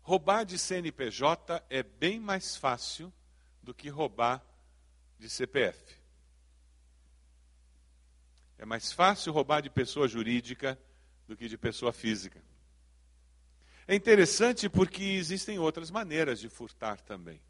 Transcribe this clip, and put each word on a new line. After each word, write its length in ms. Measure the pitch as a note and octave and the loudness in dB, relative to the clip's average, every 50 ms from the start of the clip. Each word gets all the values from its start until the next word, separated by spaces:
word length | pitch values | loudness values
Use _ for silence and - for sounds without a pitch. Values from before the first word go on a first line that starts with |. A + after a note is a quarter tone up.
Roubar 440 | _ - F3 F#3+ D3+ - G3 A3 A3+ | _ 2 2 2 4 4 2 2 2
de 140 | F#3 F3+ E3+ | -2 -4 -6
C 180 | - - F#3 | -4 -2 -4
N 140 | F#3 F3 D#3+ | -4 -4 -6
P 200 | - - C3+ A#2 | -6 -4 -6 -6
J 520 | G#2 - C3 D3 E3 - - - E3+ E3+ - _ | -4 2 4 4 2 2 -2 -6 -6 -6 -6 _
é 140 | C3 C3+ B2+ | -4 -4 -4
bem 360 | - - - D3 E3+ G#3 A3+ | -4 -6 -2 -2 -2 -2 -2
mais 380 | A3 G#2 G3 F#3+ - - - | -4 -4 -4 -4 -4 -6 -10
fácil 560 | - - C3+ B2 A#2+ - - - - D#3 F#3 - _ _ _ _ _ _ _ _ _ - | -2 0 0 0 0 -4 -10 -10 -12 -14 -16 -18 _ _ _ _ _ _ _ _ _ -18
do 120 | B2 B2 | -18 -16
que 160 | - - C#3+ | -14 -12 -12
roubar 520 | C#3+ C#3+ D#3 B2+ G#2 - A#2+ A#2 B2+ C3 - _ _ _ _ _ _ _ _ _ _ _ _ _ _ _ | -4 -2 -2 -2 0 2 2 2 2 0 -4 _ _ _ _ _ _ _ _ _ _ _ _ _ _ _
de 100 | A2 A2+ | -14 -12
C 180 | - - B2+ | -6 -6 -6
P 140 | A#2+ - C#3+ | -2 2 2
F. 400 | A#2+ F#2+ E2+ - - - - - _ _ _ _ _ _ _ _ _ _ _ _ _ _ _ _ _ _ _ _ _ _ _ _ _ _ _ _ _ _ _ _ - _ - - _ _ _ _ _ _ _ _ _ _ _ _ _ _ _ - | 2 2 0 -6 -20 -20 -20 -20 _ _ _ _ _ _ _ _ _ _ _ _ _ _ _ _ _ _ _ _ _ _ _ _ _ _ _ _ _ _ _ _ -20 _ -20 -20 _ _ _ _ _ _ _ _ _ _ _ _ _ _ _ -18
É 60 | G#2+ | -8
mais 260 | G#2+ A2+ A#2 - - - | -6 -6 -4 -4 -6 2
fácil 400 | - F3 F#3+ G#3 F#3+ - E3+ D3+ | 6 6 6 6 4 -2 -2 0
roubar 280 | D#3 C3+ B2+ D3+ D3+ D3 | 0 2 2 2 0 0
de 80 | C#3 | 0
pessoa 360 | - - B2+ A#2+ - D3 C#3+ B2+ | 0 -2 -2 0 0 0 0 2
jurídica 720 | G#2+ A#2 A2+ A2 A#2+ A#2+ A#2 A#2 B2 - - C3+ C3 C3 - - - _ _ _ _ _ _ | 2 0 -2 0 0 0 -2 -4 -12 -6 -6 -6 -6 -6 -14 -20 -20 _ _ _ _ _ _
do 100 | - A2+ | -18 -16
que 120 | G2+ A#2 A#2 | -12 -10 -10
de 80 | A2 | -10
pessoa 360 | A2 - A#2+ G#2+ - - A#2+ A2+ | -4 -4 -4 -4 -2 -2 -2 -4
física. 500 | - - A2+ A2 G2+ F#2 F#2+ - - - _ - _ _ _ _ _ _ _ _ _ _ _ _ _ _ _ _ _ _ _ _ _ _ _ - - - | -2 -2 -2 -2 -2 -4 -12 -16 -18 -20 _ -20 _ _ _ _ _ _ _ _ _ _ _ _ _ _ _ _ _ _ _ _ _ _ _ -20 -20 -4
É 80 | - F#3+ | 0 0
interessante 760 | G#3 G3+ A#3 A3 G3+ F3+ - - - G#3+ A#3+ B3 - - G3+ | 0 6 8 8 8 8 6 6 4 4 2 2 2 -2 0
porque 340 | - F#3+ F#3 F3 - - G3 | 4 4 4 4 2 -6 -4
existem 560 | G3 G3 F#3+ F3+ D#3 F#3 F#3+ - - G#3+ F#3+ | -2 -2 -2 -2 -4 -4 -6 -6 -6 -4 0
outras 320 | E3 D#3 D#3 E3+ E3 D#3+ | 0 0 -2 -2 -10 -6
maneiras 480 | F3 A3 A3+ F3+ D3+ D#3+ D#3+ C#3+ B2 G#2 | -6 -6 -6 -4 -2 0 0 0 -2 -4
de 100 | G#2 A#2 | -6 -14
furtar 520 | - - A#2+ A2 - _ - A2 G#2 G2 | -14 -14 -16 -16 -14 _ -6 -6 -6 -8
também. 400 | - - G#2 F#2+ F2 E2+ E2 D2+ _ _ | -10 -14 -14 -12 -12 -16 -16 -18 _ _